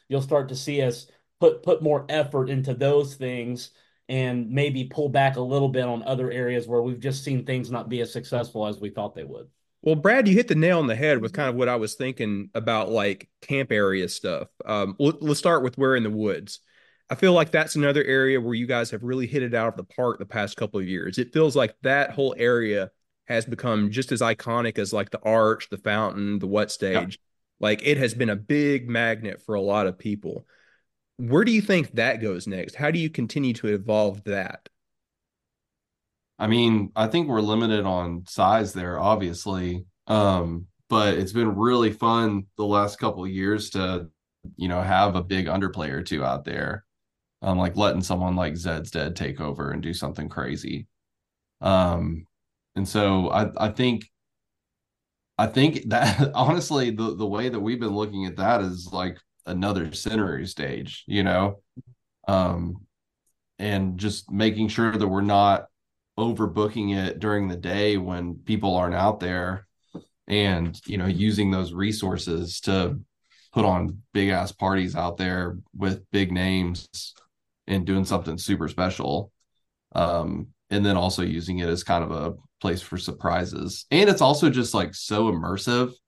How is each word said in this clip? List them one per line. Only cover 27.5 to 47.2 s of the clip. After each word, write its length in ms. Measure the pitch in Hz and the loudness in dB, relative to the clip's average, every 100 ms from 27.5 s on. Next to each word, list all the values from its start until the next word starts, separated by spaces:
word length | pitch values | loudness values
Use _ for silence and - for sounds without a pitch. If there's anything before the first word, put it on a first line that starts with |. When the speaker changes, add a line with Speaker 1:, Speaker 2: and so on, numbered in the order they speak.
| - | -2
Speaker 2:
Like, 220 | 107 107 147 | 0 0 2
it 120 | 147 | 2
has 160 | 127 | 0
been 160 | 117 117 | 0 0
a 60 | 104 | -2
big 540 | 104 147 143 139 120 | 0 0 2 0 -2
magnet 520 | 117 117 110 110 - | -2 0 -2 -6 -10
for 140 | - 104 | -6 -2
a 60 | |
lot 260 | 98 104 98 | 0 2 0
of 100 | 92 | -2
people. 500 | 107 104 82 - - _ _ _ _ _ _ - | -6 -6 -6 -10 -14 _ _ _ _ _ _ -8
Where 260 | 120 143 | 2 4
do 80 | 233 | 4
you 100 | 220 | 2
think 300 | 202 185 143 117 | 4 2 2 0
that 260 | 117 113 | 0 0
goes 260 | 110 90 101 | -4 -4 -6
next? 280 | 92 - - | -8 -8 -4
How 160 | 147 | -2
do 60 | 170 | 0
you 120 | 160 | -2
continue 440 | 160 117 151 131 120 | -4 -4 -2 -2 -2
to 120 | 110 | -2
evolve 560 | 104 110 107 104 98 | -2 0 2 2 -2
that? 460 | 104 98 92 - - _ _ _ _ _ _ _ _ _ _ _ _ _ _ _ _ - | -6 -6 -6 -10 -18 _ _ _ _ _ _ _ _ _ _ _ _ _ _ _ _ -4
Speaker 3:
I 80 | 107 | 2
mean, 440 | 117 117 110 98 - | 4 6 4 2 0
I 120 | 110 | 2
think 200 | 170 151 | 2 2
we're 140 | 113 | 0
limited 440 | 107 110 113 107 98 | 2 2 2 0 0
on 400 | 92 87 85 90 | -2 -2 -6 -8
size 480 | - 92 110 98 | 0 4 4 0
there, 240 | 92 90 78 | -4 -6 -2
obviously. 880 | 95 107 92 85 - 95 90 90 90 _ - | 0 2 0 -6 -6 -4 -4 -6 -10 _ 0
Um, 600 | 107 101 92 82 82 90 _ - | 2 4 2 0 -6 -10 _ -2
but 260 | 113 104 85 | 2 2 2
it's 180 | 95 | 0
been 220 | 113 113 98 | 0 0 2
really 360 | 117 123 110 | 2 4 2
fun 560 | 104 117 117 110 104 98 - | 2 2 2 2 -2 -6 -6
the 80 | 104 | 0
last 340 | 104 101 - | 2 2 -2
couple 240 | 113 90 | -4 -4
of 60 | 95 | -6
years 400 | 95 95 107 - | -2 0 -2 -2
to, 380 | 98 92 90 82 _ _ _ - - | -4 -2 -4 -8 _ _ _ -18 -6
you 120 | 90 | -4
know, 140 | 87 | -2
have 340 | 92 95 101 92 | 2 4 4 2
a 60 | |
big 240 | 90 95 82 | -2 -2 0
underplay 440 | 95 95 80 76 | -2 -2 -4 -6
or 100 | 69 | -6
two 220 | - 76 | -4 -2
out 220 | 67 69 71 | -2 -4 -6
there. 400 | 71 71 104 _ _ _ _ | -6 -6 -6 _ _ _ _